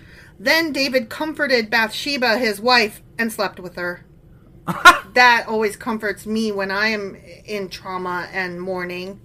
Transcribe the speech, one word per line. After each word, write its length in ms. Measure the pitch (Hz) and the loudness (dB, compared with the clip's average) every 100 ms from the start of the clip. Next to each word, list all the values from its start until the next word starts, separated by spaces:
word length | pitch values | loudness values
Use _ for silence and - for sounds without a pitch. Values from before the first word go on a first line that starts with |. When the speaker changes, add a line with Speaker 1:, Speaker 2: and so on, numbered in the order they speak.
| - - - - | -16 -20 -20 -6
Speaker 1:
Then 320 | 202 320 330 | 0 2 2
David 380 | 277 269 254 226 | -2 0 0 -2
comforted 640 | - 311 311 285 247 214 | -6 -6 -2 2 2 2
Bathsheba, 640 | 233 220 - 294 285 240 220 | 0 0 -2 -4 -2 2 2
his 240 | 247 196 | 0 0
wife, 400 | 233 247 214 - - - | 4 4 4 -2 -16 -6
and 140 | 226 | -6
slept 260 | 220 190 - | -2 -4 -4
with 180 | 180 180 | -14 -8
her. 280 | 175 175 - - - - - - - | -6 -6 -12 -20 -20 -20 -20 -16 -8
Speaker 2:
<laughs> 60 | - - - - | 4 6 6 4
Speaker 1:
That 320 | 247 247 233 - | 6 6 6 2
always 280 | 220 214 202 | 0 -2 -2
comforts 520 | - 220 214 190 208 | -6 -4 -4 -6 -4
me 240 | 220 220 | -2 -2
when 180 | 202 190 | -2 -2
I 200 | 196 214 | 0 0
am 260 | 214 196 - - 170 - | 0 -6 -12 -20 -20 -10
in 240 | 208 185 | -8 -8
trauma 580 | - 196 185 180 180 170 | -10 -8 -6 -4 -4 -4
and 300 | 190 180 175 | -4 -6 -6
mourning. 580 | 180 185 180 180 185 202 | -6 -6 -6 -8 -10 -12